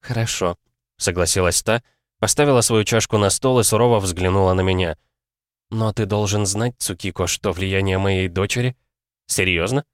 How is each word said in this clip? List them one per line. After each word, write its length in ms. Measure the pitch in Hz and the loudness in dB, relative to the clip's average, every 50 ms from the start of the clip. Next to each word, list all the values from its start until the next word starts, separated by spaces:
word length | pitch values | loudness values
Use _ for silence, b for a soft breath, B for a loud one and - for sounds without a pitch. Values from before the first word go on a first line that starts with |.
«Хорошо», 560 | - - 120 113 113 117 - - 95 87 87 _ _ _ _ _ _ _ _ | -10 -6 -4 -4 -4 -4 -4 -4 -4 -4 -4 _ _ _ _ _ _ _ _
согласилась 640 | _ - - 87 90 87 82 - 92 90 87 82 - | _ -4 -4 0 0 0 0 0 0 0 0 0 0
та, 220 | - - 110 117 _ _ _ _ _ _ _ _ | 0 0 -2 -2 _ _ _ _ _ _ _ _
поставила 420 | - 107 - - 147 147 143 - | -2 -2 2 2 2 4 4 4
свою 220 | - - 117 110 107 | 4 2 2 2 2
чашку 340 | - - 110 - - - | 2 0 0 0 0 0
на 120 | 107 104 98 | 2 2 2
стол 300 | - - - 131 127 123 | 0 0 0 2 2 4
и 40 | 107 | 2
сурово 360 | - 110 107 120 123 117 107 | 2 2 4 4 4 4 2
взглянула 540 | 95 92 87 87 90 92 92 98 95 92 92 | 0 -2 -4 0 0 2 2 4 4 4 2
на 80 | 92 | 2
меня. 360 | 92 95 92 90 92 85 78 _ _ _ _ _ _ _ _ _ _ _ _ _ _ _ | 2 2 2 0 0 -2 -4 _ _ _ _ _ _ _ _ _ _ _ _ _ _ _
«Но 220 | 113 113 110 110 104 | -4 -2 -2 -2 -2
ты 120 | - 110 | -2 -2
должен 400 | 95 104 104 107 98 101 104 104 | -2 0 0 0 0 0 0 0
знать, 300 | 95 104 104 113 123 123 _ | -2 -2 -2 -2 -4 -4 _
Цукико, 480 | - - 92 - - 95 - - 92 | -8 -8 -8 -6 -6 -8 -4 -4 -4
что 240 | 87 - - - 104 | -2 -4 -4 -2 -4
влияние 460 | 85 87 95 95 95 95 98 98 95 | -2 -2 -4 -2 0 0 0 0 0
моей 300 | 92 98 98 98 92 95 | 0 0 0 0 0 -2
дочери...» 480 | 92 85 95 98 101 - 123 123 127 127 _ _ _ _ _ _ _ _ _ _ | -2 -2 -4 -4 -2 -2 -2 -2 -4 -4 _ _ _ _ _ _ _ _ _ _
«Серьёзно?» 580 | _ - - 95 92 90 82 85 101 127 143 151 _ | _ -2 -2 0 0 0 0 0 0 -2 -2 -4 _